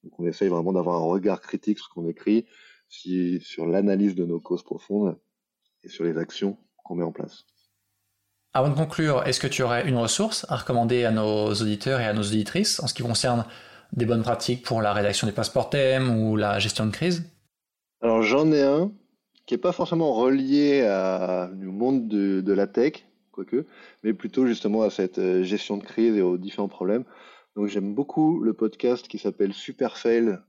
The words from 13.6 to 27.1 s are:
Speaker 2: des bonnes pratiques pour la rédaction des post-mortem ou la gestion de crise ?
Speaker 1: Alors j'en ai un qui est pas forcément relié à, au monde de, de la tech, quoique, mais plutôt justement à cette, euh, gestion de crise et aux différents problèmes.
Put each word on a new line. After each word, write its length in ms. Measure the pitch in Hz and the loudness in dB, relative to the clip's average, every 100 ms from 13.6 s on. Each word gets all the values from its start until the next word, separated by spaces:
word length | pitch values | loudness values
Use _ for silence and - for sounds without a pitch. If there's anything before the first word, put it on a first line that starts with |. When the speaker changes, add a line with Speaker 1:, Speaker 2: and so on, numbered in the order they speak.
| - - _ | -20 -20 _
Speaker 2:
des 120 | - 117 | -2 0
bonnes 180 | 117 | 0
pratiques 400 | 113 117 - 123 | 0 -2 -2 -4
pour 180 | - 117 | -2 0
la 100 | 107 | 0
rédaction 360 | 101 101 101 110 | 2 0 0 -2
des 60 | |
post-mortem 880 | 98 - 135 117 143 135 131 131 113 | -2 -2 -2 0 2 2 2 2 2
ou 160 | 110 107 | 2 2
la 220 | 104 101 | 2 0
gestion 300 | 101 - 110 | -2 -2 -2
de 40 | |
crise ? 400 | 101 170 175 170 _ _ _ _ _ _ _ | 0 -2 -2 -6 _ _ _ _ _ _ _
Speaker 1:
Alors 220 | 117 113 | 0 2
j'en 280 | 107 131 156 | 4 4 4
ai 120 | 151 | 4
un 280 | 139 147 190 208 _ _ _ _ - | 4 2 0 -4 _ _ _ _ -6
qui 80 | |
est 60 | 190 | -2
pas 120 | 180 | -2
forcément 420 | 175 170 170 160 | -2 -2 0 2
relié 680 | 113 127 135 135 143 147 139 | 2 4 2 2 4 4 4
à, 680 | 117 98 95 92 92 92 90 | 4 2 0 0 -2 -2 -4
au 200 | 95 95 | -8 -10
monde 360 | 98 123 135 113 | -2 0 0 0
de, 340 | 104 101 95 | 0 2 0
de 120 | 95 | 2
la 120 | 98 101 | 2 2
tech, 400 | - 135 156 _ _ _ | 2 0 0 _ _ _
quoique, 340 | - 92 120 156 - - _ | -14 -4 -4 -4 -16 -20 _
mais 100 | 107 | -4
plutôt 340 | 104 110 131 131 | -4 -4 0 0
justement 340 | 110 107 107 | 0 0 2
à 80 | 107 | 0
cette, 300 | - 92 - | 0 -2 0
euh, 240 | 92 92 | 0 2
gestion 340 | 92 101 - 101 | 0 -2 -4 -8
de 60 | |
crise 320 | - - 113 107 | -6 0 2 4
et 60 | |
aux 160 | 90 90 | 2 0
différents 300 | 95 - 101 | -4 -6 -8
problèmes. 360 | - 90 110 131 | -4 -2 -2 -4